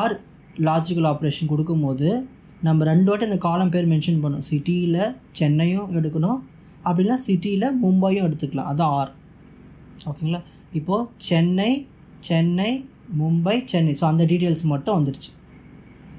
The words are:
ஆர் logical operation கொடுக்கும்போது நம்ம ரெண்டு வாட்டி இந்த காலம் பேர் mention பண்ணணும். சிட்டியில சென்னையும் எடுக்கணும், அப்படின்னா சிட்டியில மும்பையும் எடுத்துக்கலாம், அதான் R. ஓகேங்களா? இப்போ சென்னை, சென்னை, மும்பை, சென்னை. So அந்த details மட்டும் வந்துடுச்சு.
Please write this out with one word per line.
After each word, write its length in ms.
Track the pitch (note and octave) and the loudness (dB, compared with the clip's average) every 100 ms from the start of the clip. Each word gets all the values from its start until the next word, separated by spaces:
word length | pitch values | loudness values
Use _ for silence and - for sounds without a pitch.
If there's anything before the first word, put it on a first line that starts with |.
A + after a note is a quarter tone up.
ஆர் 140 | A3+ - - - - - D#3+ | -2 -4 -12 -20 -12 -2 0
logical 400 | D#3+ E3 E3+ D#3+ | 0 0 0 0
operation 380 | D3 D#3 C#3+ D#3 | 0 -2 -2 -2
கொடுக்கும்போது 560 | D3+ D#3 D#3+ C#3+ C3+ D3+ A#3+ C4 - - - D#3+ | 0 0 0 0 0 0 0 -4 -14 -20 -4 0
நம்ம 180 | D#3+ D#3 | 2 4
ரெண்டு 180 | D#3+ F#3+ | 4 4
வாட்டி 180 | G#3 A3 | 2 0
இந்த 80 | F#3+ F3 | -2 0
காலம் 220 | F3 F#3 | 0 0
பேர் 120 | F3+ E3+ | 2 2
mention 300 | D#3 D3 D#3+ | 0 0 0
பண்ணணும். 240 | D3 C#3+ D3 | 0 -4 -4
சிட்டியில 480 | D3 D#3 F3 F3 E3+ G#3+ B3+ - - | -4 0 0 0 0 -2 -6 -10 -2
சென்னையும் 520 | D3+ D3+ E3+ F#3+ G3+ E3+ | 0 2 2 0 -2 -2
எடுக்கணும், 400 | D#3+ D#3 F3 C4 - - - - F#3 | -2 -2 -2 -2 -8 -20 -20 -8 -2
அப்படின்னா 280 | F3 G3 B3+ B3+ | 0 2 0 0
சிட்டியில 380 | F#3 G#3 G3 B3 C4 | -2 0 -2 0 0
மும்பையும் 420 | F#3+ F#3 F#3+ G3 F3 | 2 2 2 2 0
எடுத்துக்கலாம், 420 | D3 C#3+ D3 C#3+ | -2 -4 -6 -4
அதான் 220 | C#3+ D#3+ C#3 | 0 0 0
R. 120 | C3+ - - - - - - - - - - | -2 -8 -20 -20 -20 -20 -20 -20 -20 -14 -12
ஓகேங்களா? 320 | C#3+ D#3+ F3 - - - D#3+ | -6 -4 -4 -8 -20 -10 -6
இப்போ 160 | D#3+ G#3 A#3 - - | -2 -2 -4 -6 0
சென்னை, 420 | E3 E3+ F#3 G#3+ C#4 C#4 - - - - | 2 2 2 0 0 -4 -20 -20 -12 -2
சென்னை, 420 | E3 E3 F3 G#3 C4 - - - D#3 | 2 2 0 -2 -4 -8 -18 -6 -2
மும்பை, 340 | D#3 E3 F3 A#3+ B3 | 0 0 2 0 0
சென்னை. 220 | F3+ D#3+ C#3+ | 2 2 2
So 40 | D#3+ | 2
அந்த 120 | D#3+ E3 | 2 2
details 340 | F3 F3 D#3+ E3 | 2 2 0 0
மட்டும் 240 | C#3+ G3+ F#3+ | -2 0 0
வந்துடுச்சு. 320 | C#3 C3 - - - - - - - - - | 0 -4 -10 -14 -20 -20 -20 -20 -20 -20 -20